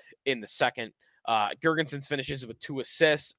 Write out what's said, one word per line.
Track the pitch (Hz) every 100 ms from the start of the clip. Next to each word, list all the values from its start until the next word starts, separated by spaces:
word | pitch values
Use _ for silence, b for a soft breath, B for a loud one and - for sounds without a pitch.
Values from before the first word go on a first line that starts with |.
| b -
in | 135 123
the | 104
second. | - 127 123 113 - _ _ -
Uh, | 113 104 -
Girgensons | 160 156 151 143 -
finishes | 143 135 135 117
with | 110
two | - 135
assists, | - - 160 147 -